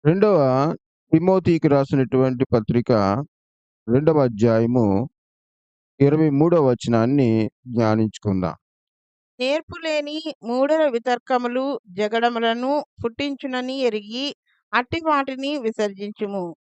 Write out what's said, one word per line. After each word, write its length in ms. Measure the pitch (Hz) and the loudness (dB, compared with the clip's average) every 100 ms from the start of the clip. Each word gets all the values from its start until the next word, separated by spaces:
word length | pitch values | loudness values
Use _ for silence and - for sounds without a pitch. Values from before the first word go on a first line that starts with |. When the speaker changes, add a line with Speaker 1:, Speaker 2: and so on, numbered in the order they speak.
| 147 185 | 2 2
Speaker 1:
రెండవ 560 | 214 185 135 127 147 - _ _ _ | 4 4 4 2 0 -4 _ _ _
తిమోతికి 560 | 160 180 190 175 165 156 | 2 4 2 2 2 2
రాసినటువంటి 760 | 139 135 143 123 131 131 123 131 | 2 2 0 2 2 0 0 0
పత్రిక 400 | 117 107 120 113 113 98 107 151 _ _ _ _ _ - | 0 0 -2 2 2 2 0 -4 _ _ _ _ _ 0
రెండవ 340 | 127 156 156 | 2 4 2
అధ్యాయము 840 | 127 104 117 113 117 127 107 98 123 _ _ _ _ _ _ _ _ _ | 0 2 2 4 2 2 2 0 -2 _ _ _ _ _ _ _ _ _
ఇరవై 300 | 139 151 156 | 2 4 2
మూడవ 380 | 139 165 170 135 | 2 2 4 2
వచనాన్ని 840 | 123 - 117 117 143 123 110 107 _ 127 | 0 0 0 2 2 2 2 -2 _ -6
ధ్యానించుకుందాం. 880 | 117 110 110 110 - 104 95 87 76 _ _ _ _ _ _ _ _ | -2 0 2 -2 -4 -4 -2 -4 -8 _ _ _ _ _ _ _ _
Speaker 2:
నేర్పులేని 840 | 254 302 - 349 320 302 294 302 320 - | -4 -4 -6 -8 -4 -4 -4 -8 -10 -10
మూఢుల 460 | 233 247 285 311 302 | -6 -2 2 2 2
వితర్కములు 920 | 233 254 240 - 254 240 247 269 277 208 | 0 -2 -4 -2 -2 -2 -4 -4 -6 _
జగడములను 920 | 180 208 226 233 233 226 226 254 294 - - | -4 -2 0 0 0 -2 -2 -2 -4 -4 -8
పుట్టించునని 760 | 240 226 285 277 277 254 254 269 | -10 -6 -8 -6 -8 -6 -6 -2
ఎరిగి 580 | 254 214 202 240 285 - _ _ _ | -2 -2 -8 -8 -8 -10 _ _ _
అట్టి 260 | 220 247 330 | -4 -2 -4
వాటిని 540 | 320 294 269 262 269 294 | 0 -2 -2 -6 -6 -4
విసర్జించుము. 1000 | 220 220 208 196 202 - 208 202 175 160 | -6 -4 -4 -4 -12 -8 -8 -6 -8 -12